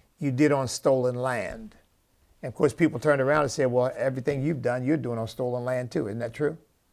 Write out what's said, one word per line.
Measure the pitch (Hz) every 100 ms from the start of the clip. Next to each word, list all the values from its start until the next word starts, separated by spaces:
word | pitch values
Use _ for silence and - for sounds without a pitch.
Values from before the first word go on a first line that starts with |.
| _ -
you | 143
did | 127 151
on | 139 127
stolen | - - 135 127 123
land. | 131 117 92 - 110 - _ _ _ _ _ -
And | 127
of |
course, | - 147
people | - 156 131
turned | 151 139
around | 131 151
and | 139
said, | - 131
"Well, | 123 127
everything | 120 131 131 127 139
you've | 143 147
done, | 120 127
you're | 127 156
doing | 120 117
on | 113
stolen | - 123 123
land | 123 127 127
too." | 160 110
Isn't | 113
that | 117
true? | - 151 160 _ _ _